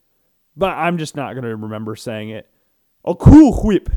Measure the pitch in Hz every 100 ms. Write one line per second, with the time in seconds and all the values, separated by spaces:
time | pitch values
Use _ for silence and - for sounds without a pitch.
0 | _ _ _ _ _ 147 185 143 165 175
1 | 151 - 120 120 120 110 107 107 107 107
2 | - 107 107 107 - _ _ _ _ _
3 | - 180 - 294 285 - 214 190 -